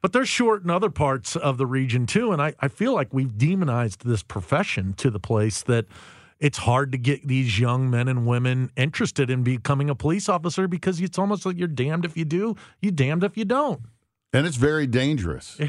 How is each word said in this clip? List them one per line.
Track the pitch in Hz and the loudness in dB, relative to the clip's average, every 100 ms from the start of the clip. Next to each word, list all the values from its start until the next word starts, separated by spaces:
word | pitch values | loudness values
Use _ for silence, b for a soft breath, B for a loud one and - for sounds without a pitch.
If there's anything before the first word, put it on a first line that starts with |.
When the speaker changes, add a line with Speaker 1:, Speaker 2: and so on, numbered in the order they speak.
Speaker 1:
But | 185 | 0
they're | 240 262 | 0 0
short | - 233 208 | 2 4 2
in | 170 | 2
other | 175 208 | 0 0
parts | - 143 131 - 165 | 0 0 0 -4 -2
of | 147 127 | 0 0
the | 131 | 0
region, | 131 131 123 120 | 0 0 0 2
too, | 208 240 | 2 2
and | 160 | 0
I, | 151 - | 0 -2
I | 139 | -4
feel | - 226 | 0 0
like | 226 135 | 0 0
we've | 135 131 107 | 0 -2 2
demonized | 143 190 160 120 117 - 117 | 2 2 0 0 -2 -4 -2
this | 110 | -2
profession | - 98 90 147 202 - 95 | -2 -8 -2 0 0 -2 -4
to | 98 131 | 0 -2
the | 104 | -2
place | - 113 107 - | -2 0 0 -2
that | - 117 107 B B B B B | 0 0 0 B B B B B
it's | 147 - | -2 0
hard | - 127 139 | 2 2 2
to | 127 | 0
get | 120 139 143 | 0 0 0
these | 131 123 98 | 0 2 2
young | 123 127 131 | 2 2 2
men | 120 127 | 0 0
and | 123 117 | 0 0
women | 120 127 127 127 - | 2 2 0 -2 -2
interested | 139 - 220 - 127 | -2 0 -2 0 0
in | 127 | 2
becoming | 123 127 - 139 143 | 0 0 0 0 0
a | |
police | 139 147 190 196 | -2 -2 -2 0
officer | 180 170 170 190 | -2 -2 -2 -2
because | 170 190 175 | -2 -2 -2
it's | 185 185 | -4 -2
almost | 196 202 190 | -2 -2 -4
like | 175 | -4
you're | 175 | -4
damned | 131 131 165 | -2 -2 -2
if | 175 165 | -4 -4
you | |
do, | 160 170 220 208 B B | -2 -2 -2 -4 B B
you're | 208 | -2
damned | 160 131 165 | 0 0 2
if | 196 208 | -2 -2
you | |
don't. | 208 254 294 143 113 _ _ _ - | -2 0 0 -4 -10 _ _ _ -2
Speaker 2:
And | 127 170 | 0 0
it's | 127 | 2
very | 143 156 139 | 2 2 2
dangerous. | 120 135 139 85 69 - | 2 2 0 -2 -6 -10
Speaker 1:
Yeah. | - | -6